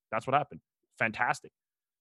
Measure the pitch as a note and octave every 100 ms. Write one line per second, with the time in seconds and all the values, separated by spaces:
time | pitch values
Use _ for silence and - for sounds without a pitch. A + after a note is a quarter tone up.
0 | - A2 B2+ C3+ D3 - _ _ _ -
1 | A#2 G#2+ B2 D3+ - _ _ _ _ _